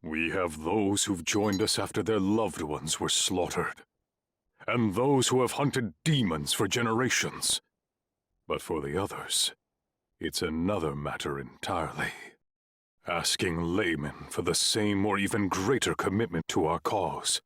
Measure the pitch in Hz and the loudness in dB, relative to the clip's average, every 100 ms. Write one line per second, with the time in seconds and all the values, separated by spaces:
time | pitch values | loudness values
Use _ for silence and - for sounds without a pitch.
0 | 87 80 80 90 87 76 78 107 98 101 | -4 -2 -2 0 -2 -2 0 2 2 2
1 | - 92 80 104 104 98 104 - 98 - | 0 -2 0 0 2 2 2 0 -2 -2
2 | 95 110 95 110 104 76 78 71 76 - | 2 2 4 2 0 -2 -6 -6 -4 -2
3 | 82 - - 92 85 - 80 - - _ | 0 0 0 0 0 0 -4 -6 -20 _
4 | _ _ _ _ _ _ - 120 113 92 | _ _ _ _ _ _ -2 2 2 4
5 | 131 135 120 127 120 - 143 131 113 - | 4 4 6 4 4 2 0 2 -4 -2
6 | - 147 104 80 71 - 101 123 117 113 | 2 4 4 2 -2 0 0 2 2 4
7 | 127 - 82 - - - _ _ _ _ | 2 2 -2 -2 -2 -2 _ _ _ _
8 | _ _ _ _ - 76 - 82 71 78 | _ _ _ _ -6 -6 -2 -4 -2 -2
9 | 101 - - - - - _ _ _ _ | -4 -6 -4 -2 -2 -4 _ _ _ _
10 | _ _ 82 - 87 80 87 104 80 71 | _ _ -6 -4 -2 0 0 0 -2 -2
11 | 73 67 - 69 65 - - 92 76 67 | -6 -6 -6 -6 -8 -10 -6 -4 -4 -4
12 | - - - _ _ _ _ _ _ _ | -6 -8 -18 _ _ _ _ _ _ _
13 | - 87 80 - 95 82 85 92 95 80 | -6 -2 -2 0 0 0 0 0 0 0
14 | 73 - - - 87 82 - 113 104 98 | -4 -8 -10 -4 -2 0 0 2 2 2
15 | 104 98 98 110 98 92 98 131 - 82 | 2 2 0 2 0 0 2 2 2 0
16 | - 98 120 85 - - 78 82 - 107 | 0 0 0 -2 -2 0 2 0 0 0
17 | 85 - - - | -2 -2 -4 -4